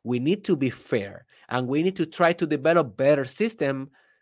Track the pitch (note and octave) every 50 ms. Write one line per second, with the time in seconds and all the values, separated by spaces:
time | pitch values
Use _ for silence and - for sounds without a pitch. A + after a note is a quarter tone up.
0 | - A2+ B2 B2 B2+ D3+ F#3+ G#3 - - F3 C#3 C3+ B2+ A#2+ - - - - A#2
1 | G2 G2 - - - _ _ _ - - A#2+ B2+ B2+ B2 C3+ D3+ E3 F#3+ F#3+ F#3+
2 | E3 D#3 - - F3 E3 E3+ E3+ F3 D#3 D3+ C#3+ C3 D#3+ E3+ F3 D#3 B2 F#2+ -
3 | C3+ C#3 D3+ C#3 C3+ B2 - - G#3 A3+ - - D#3 C#3 C3+ C3+ C3+ C3+ _ _
4 | _ _ _ _